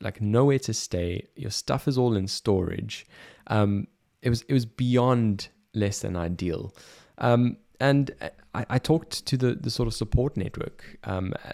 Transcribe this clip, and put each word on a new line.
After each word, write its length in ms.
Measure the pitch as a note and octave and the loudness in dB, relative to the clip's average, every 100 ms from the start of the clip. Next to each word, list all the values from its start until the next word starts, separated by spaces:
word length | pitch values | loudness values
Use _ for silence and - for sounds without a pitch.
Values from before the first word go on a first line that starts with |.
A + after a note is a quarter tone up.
like, 180 | G2+ - | -10 -4
nowhere 380 | G#2+ A2 C#3+ C3+ | 0 4 4 2
to 160 | - | -2
stay. 540 | A2+ - F2+ F2 F#2 - | -6 -4 -2 -2 -4 -8
Your 180 | - G#2+ | -12 -8
stuff 360 | - - C3 - | -8 -4 -2 0
is 80 | B2+ | 2
all 180 | B2 | 2
in 120 | G#2 F#2+ | 2 -2
storage. 800 | - - F#2+ F2 F2 A2 - - - - - - | -4 0 0 0 -4 -8 -12 -16 -20 -20 -20 -2
Um, 400 | A2 G2+ G2+ - _ _ _ | 2 2 2 -4 _ _ _
it 80 | B2 | -2
was, 140 | A#2 | -2
it 100 | - | 0
was 140 | C#3 A2+ | 0 0
beyond 840 | - B2 B2 B2 B2 A2 G2+ - _ _ | -2 2 4 4 4 2 0 -4 _ _
less 280 | G#2+ G2+ G#2 | -2 -2 -2
than 140 | G2+ | -4
ideal. 600 | F2+ E2+ F2 F2+ D#2+ G2 - - - - - | -4 -4 -2 -4 -4 -8 -14 -20 -20 -20 -2
Um, 400 | B2 A#2+ B2 - _ _ | 2 4 4 0 _ _
and 340 | C3+ C#3 C3+ - D#2+ - _ | 2 4 2 -4 -12 -14 _
I, 120 | - A#2+ | -8 -2
I 80 | B2+ | -2
talked 480 | - E3 - - - | 2 0 0 -10 -4
to 100 | C3 | 0
the, 180 | B2+ | 0
the 160 | A#2 B2 | 0 -4
sort 180 | - A#2 | -2 -2
of 60 | |
support 420 | A2 A2 - C3+ - | -2 0 2 2 -2
network, 600 | F#2+ - - - - - | -6 -6 -10 -12 -20 -14
um, 320 | - F#2+ F#2 - - | -6 -4 -4 -6 -10